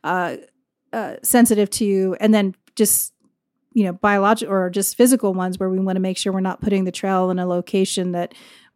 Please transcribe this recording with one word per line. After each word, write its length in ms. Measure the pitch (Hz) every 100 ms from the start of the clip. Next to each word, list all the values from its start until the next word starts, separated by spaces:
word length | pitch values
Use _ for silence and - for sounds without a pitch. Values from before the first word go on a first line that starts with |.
uh, 340 | 151 180 175 120 - _ _ _ _
uh, 220 | 226 190 -
sensitive 460 | - 247 240 208 202
to, 460 | - 208 196 190 180
and 120 | 214
then 220 | 214 196 - _ -
just, 380 | 208 - - - _ _ _ _ _
you 100 | 240
know, 100 | 190
biological 600 | 175 208 202 196 220 220
or 160 | 196 185
just 260 | 190 196 -
physical 380 | 247 254 202
ones 260 | 185 185 185
where 100 | 190
we 100 | 185
wanna 200 | 190 190
make 180 | 185 185
sure 140 | 202
we're 80 | 190
not 220 | 190 180
putting 240 | - 196 185
the 60 |
trail 380 | 175 196 190 185
in 80 | 185
a 80 | 180
location 680 | 175 175 202 190 - 180
that 200 | 175 175 - - - _